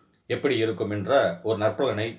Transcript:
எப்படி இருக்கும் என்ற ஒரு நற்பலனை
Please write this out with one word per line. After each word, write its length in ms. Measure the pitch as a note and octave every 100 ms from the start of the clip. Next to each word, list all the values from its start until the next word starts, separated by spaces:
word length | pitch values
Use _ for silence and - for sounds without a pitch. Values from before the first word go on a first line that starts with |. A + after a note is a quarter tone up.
| _ _ -
எப்படி 280 | A#2+ C#3 A#2
இருக்கும் 360 | A2 G#2 G#2 G2+
என்ற 160 | F#2+ C3+ F#2+ F2
ஒரு 160 | - F#2
நற்பலனை 500 | A2 - C3 G#2 A#2